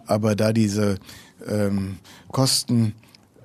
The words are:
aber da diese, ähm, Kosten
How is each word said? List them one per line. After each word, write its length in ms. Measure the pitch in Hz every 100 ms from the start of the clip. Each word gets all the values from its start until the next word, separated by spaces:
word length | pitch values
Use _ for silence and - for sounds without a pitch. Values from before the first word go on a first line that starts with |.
| -
aber 280 | 107 107 101
da 180 | 110
diese, 440 | 113 107 104 104 95 - - - - -
ähm, 500 | 104 101 98 98 92 - - -
Kosten 640 | - 131 - - 120 110 - - _ _ _